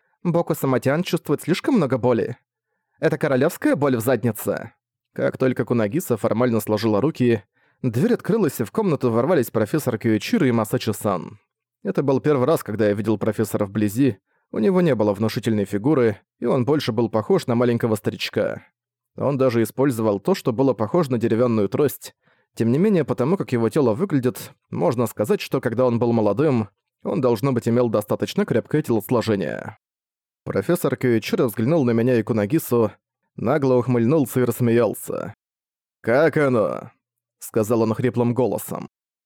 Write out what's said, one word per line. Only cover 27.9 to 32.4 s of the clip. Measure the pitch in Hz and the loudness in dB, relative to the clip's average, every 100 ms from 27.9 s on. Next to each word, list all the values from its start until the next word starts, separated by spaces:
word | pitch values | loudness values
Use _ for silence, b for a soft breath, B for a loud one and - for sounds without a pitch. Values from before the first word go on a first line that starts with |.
| 107 - 107 104 - 202 | 0 -2 -4 -2 -2 0
крепкое | 117 - 151 | -2 0 -4
телосложение. | - 113 - 120 107 101 73 52 - - _ _ _ _ _ _ - | 0 -2 0 -2 0 -2 -2 -6 -12 -18 _ _ _ _ _ _ -4
Профессор | - 95 170 151 123 | -4 0 -2 -2 0
Кьюичиро | 127 113 - 202 131 | 2 0 0 0 0
взглянул | 107 113 165 120 | 0 0 2 2
на | |
меня | 117 120 120 | 2 2 2
и | |
Кунагису, | 107 110 | 0 -2